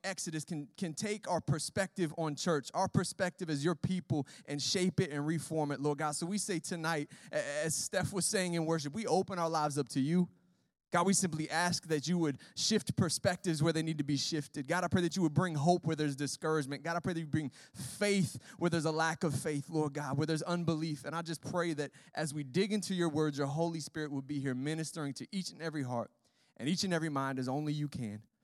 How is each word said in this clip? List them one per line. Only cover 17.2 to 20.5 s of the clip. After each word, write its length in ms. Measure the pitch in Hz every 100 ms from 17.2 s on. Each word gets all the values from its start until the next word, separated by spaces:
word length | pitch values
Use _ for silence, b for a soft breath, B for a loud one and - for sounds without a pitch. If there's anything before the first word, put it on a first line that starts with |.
| 160
bring 240 | 156 139 B B -
faith 640 | - - 202 202 156 - B -
where 140 | 170
there's 140 | 165 156
a 60 |
lack 320 | 156 160 160
of 120 | 170 143
faith, 340 | 160 147 -
Lord 240 | 160 151
God, 240 | 143 143 139
where 80 | 156
there's 160 | 160
unbelief. 640 | 175